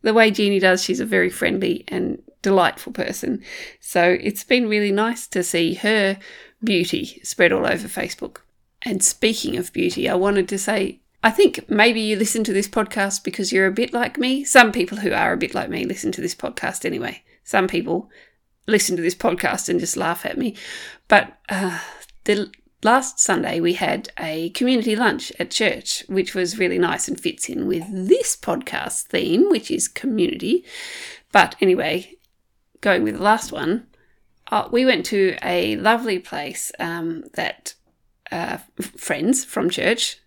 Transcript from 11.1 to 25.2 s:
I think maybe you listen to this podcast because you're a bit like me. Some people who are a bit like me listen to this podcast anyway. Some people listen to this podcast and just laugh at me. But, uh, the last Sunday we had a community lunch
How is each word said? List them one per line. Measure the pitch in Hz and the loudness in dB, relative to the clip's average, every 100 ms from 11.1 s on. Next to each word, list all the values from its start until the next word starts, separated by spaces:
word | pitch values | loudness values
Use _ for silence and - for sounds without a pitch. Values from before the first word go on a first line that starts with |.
| _ | _
I | 220 | 0
think | 220 403 - - | 4 4 4 -2
maybe | 214 226 226 | 4 4 4
you | 214 208 | 0 0
listen | 220 226 220 | 0 0 0
to | |
this | 190 202 | 0 0
podcast | 226 208 220 196 - - | -2 -2 -2 -2 -2 -6
because | - 185 | -4 0
you're | 190 190 | 2 2
a | |
bit | 202 247 | 2 -2
like | 247 247 - | 0 -2 -2
me. | 254 269 277 | 0 0 6
Some | 262 226 | 6 6
people | 240 185 208 | 2 -4 -2
who | 202 | -2
are | - 170 | 0 0
a | - | 0
bit | 170 | -2
like | - - | -4 -6
me | 160 | -6
listen | - 190 214 | -6 -4 -6
to | 180 | -4
this | 170 | -8
podcast | - - - - - - | -6 -10 -6 -8 -6 -6
anyway. | - - - _ _ | -6 -8 -10 _ _
Some | - 196 185 | -4 -2 0
people | 170 156 175 - - _ _ _ _ - | -2 -2 -4 -6 -20 _ _ _ _ 0
listen | 214 - 170 | 2 2 0
to | |
this | 165 180 | -2 0
podcast | - 175 123 196 - | -2 0 -2 -4 -2
and | 175 | -2
just | 170 185 | -2 -4
laugh | 165 170 - | -4 -4 -6
at | - | -4
me. | 240 - - - - - _ | -4 -4 -16 -14 -16 -20 _
But, | 208 - _ - | 4 4 _ -8
uh, | 190 190 170 - - - - | -4 -2 -4 -12 -18 -20 -8
the | - 208 196 - _ _ | -2 0 -2 -10 _ _
last | 214 254 262 - | 4 4 2 0
Sunday | - 190 - 165 | 2 2 0 0
we | 170 | 0
had | 180 165 156 - - | 0 -2 -2 -6 -10
a | 160 160 170 | -8 -6 -6
community | - 247 254 226 214 | 0 2 2 2 2
lunch | 247 - | 0 0